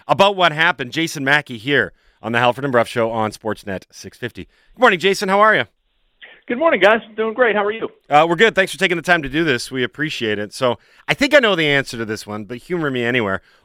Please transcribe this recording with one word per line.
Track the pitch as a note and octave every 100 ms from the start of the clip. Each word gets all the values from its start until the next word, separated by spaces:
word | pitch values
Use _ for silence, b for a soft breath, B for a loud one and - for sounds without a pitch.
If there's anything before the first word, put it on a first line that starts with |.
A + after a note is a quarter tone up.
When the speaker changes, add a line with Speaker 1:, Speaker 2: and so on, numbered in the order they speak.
| -
Speaker 1:
about | C#3+ G3
what | G3 E3+
happened, | D3+ E3 - B2
Jason | D3 E3 D#3
Mackey | C3+ D3 - A#2
here | A#2+ C#3+ G2 - _ _
on | A2
the | A#2
Halford | B2 B2
and | C#3
Bruff | A#2+ A2
Show | B2 A2+
on | A2+ G#2+
Sportsnet | - A2 G#2 - F#2 -
six | - G2 -
fifty. | A#2+ - E2+ _ _
Good | -
morning, | A#3+ F#3
Jason. | F3+ F#3+ F#3+
How | G3
are | G#3+
you? | F#3 A#2 _ _ _ _ _ B B -
Speaker 2:
Good | A#3+
morning, | E4 B3+
guys. | F#3+ A3+ - -
Doing | A3
great. | A3 A#3+ G#3
How |
are | G3+
you? | A3 E3 - -
Speaker 1:
Uh, | D3 E3
we're | E3+
good. | A3
Thanks | F#3+ F#3+
for | D3
taking | F#3+ F3
the |
time | E3 F3
to | C#3
do | C#3+
this. | E3 B2 -
We | C3
appreciate | B2 - D3+ - A2+ G#2
it. | G#2
So | - B2+ A2+ b b -
I |
think | D3 C#4
I | D4
know | A3+ F#3
the | D3+
answer | C#3+ C3 A#2
to |
this | A2 G#2+
one, | - G#2
but | F#2+ B2
humor | - F3 D3+
me | B2+
anywhere. | A#2 B2+ G#2 F#2+ b b